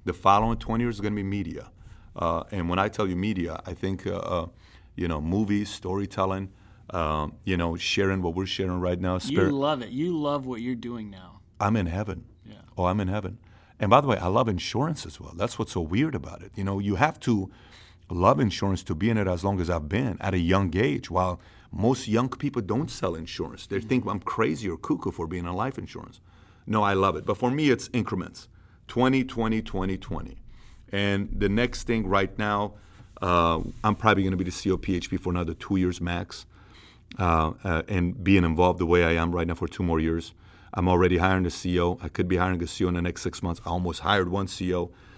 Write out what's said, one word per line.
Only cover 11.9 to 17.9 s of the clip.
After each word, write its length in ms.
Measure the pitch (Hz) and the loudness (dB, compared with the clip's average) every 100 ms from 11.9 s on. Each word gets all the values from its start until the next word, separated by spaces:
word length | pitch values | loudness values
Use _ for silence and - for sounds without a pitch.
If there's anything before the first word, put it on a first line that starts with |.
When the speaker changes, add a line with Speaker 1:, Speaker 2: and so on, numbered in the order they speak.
| 90 104 85 - - | -2 -4 -8 -12 -20
Speaker 2:
Yeah. 120 | - 107 - - | -20 -20 -14 -2
Speaker 1:
Oh, 80 | 90 | 0
I'm 140 | 101 | 2
in 80 | 92 | 0
heaven. 300 | 104 92 98 - - - - | -2 -6 -10 -16 -20 -20 -4
And 80 | 101 | 6
by 120 | 127 | 6
the 80 | 143 | 6
way, 80 | 107 | 2
I 80 | 87 | 2
love 220 | 107 120 | 2 2
insurance 580 | 90 - 113 151 156 - | 0 -2 -2 -2 -4 -8
as 140 | - | -14
well. 120 | - 85 | -14 -4
That's 200 | 101 - | -4 -4
what's 140 | 110 | -4
so 80 | 95 | -4
weird 340 | 80 98 156 | 0 2 0
about 280 | 127 78 - | -2 -8 -14
it. 80 | - - | -14 -6
You 80 | |
know, 140 | 98 98 | -2 0
you 160 | 101 98 | 0 2
have 220 | 151 - | 2 0
to 300 | - 107 95 - - - - | 0 0 0 -8 -20 -20 -20